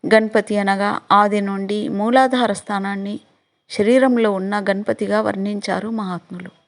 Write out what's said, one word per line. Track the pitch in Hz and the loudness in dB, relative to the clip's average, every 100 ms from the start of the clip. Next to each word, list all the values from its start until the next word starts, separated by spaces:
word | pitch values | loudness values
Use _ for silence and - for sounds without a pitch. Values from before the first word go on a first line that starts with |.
| - | 4
గణపతి | 220 220 220 202 208 | 4 4 -2 0 -2
అనగా | 196 196 202 - _ | 0 0 -2 -4 _
ఆది | 202 208 208 | 4 4 2
నుండి | 196 196 196 208 208 | -2 -4 -4 -4 -4
మూలాధార | 196 214 262 262 254 226 | -2 2 4 4 2 0
స్థానాన్ని | 202 - 202 196 202 196 220 _ _ _ _ _ | -2 -6 -6 -4 -6 -8 -10 _ _ _ _ _
శరీరంలో | - 208 254 262 240 214 | 0 4 4 4 4 2
ఉన్న | 196 190 208 | 0 -2 -2
గణపతిగా | 196 196 214 220 196 208 | -2 -2 -2 -4 0 0
వర్ణించారు | 214 202 196 208 202 185 214 | 0 -4 -4 -4 -4 -4 -4
మహాత్ములు. | 226 190 180 _ 180 180 _ | -6 -6 -8 _ -16 -16 _